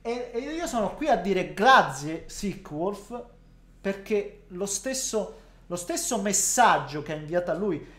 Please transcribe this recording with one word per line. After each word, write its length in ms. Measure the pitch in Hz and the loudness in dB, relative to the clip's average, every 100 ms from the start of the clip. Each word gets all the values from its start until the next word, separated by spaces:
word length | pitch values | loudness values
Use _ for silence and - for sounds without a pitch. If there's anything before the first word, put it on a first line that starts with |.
E, 300 | 226 247 247 | -6 -6 -4
e 60 | 233 | -6
io 280 | 285 320 339 | -4 -6 -4
sono 280 | 247 190 - | -2 -2 -2
qui 120 | 302 | 2
a 80 | 185 | 2
dire 380 | 185 185 175 | 2 0 -2
grazie 720 | 151 226 254 160 135 147 160 - | 4 8 8 6 -4 -6 -8 -10
Sickwolf, 960 | - 202 - - 151 180 202 - 240 240 - - - - - | -6 -6 -6 -10 -4 -4 -4 -10 -12 -12 -20 -20 -20 -20 -8
perché 640 | 196 196 - 208 202 - - | -6 -6 -2 -2 -2 -12 -16
lo 160 | 180 196 | -8 -4
stesso, 760 | - 262 262 - 220 185 - - - - | -4 -4 -4 -2 -2 -4 -10 -20 -20 -10
lo 100 | 175 | -8
stesso 440 | - 330 - 226 | -4 -4 -2 0
messaggio 800 | 202 196 - 262 220 156 139 147 | 0 2 2 6 6 6 2 -8
che 100 | 147 | -6
ha 20 | 156 | -8
inviato 360 | 151 175 175 | -2 -2 0
a 40 | 160 | -2
lui 300 | 208 147 - | 0 -2 -6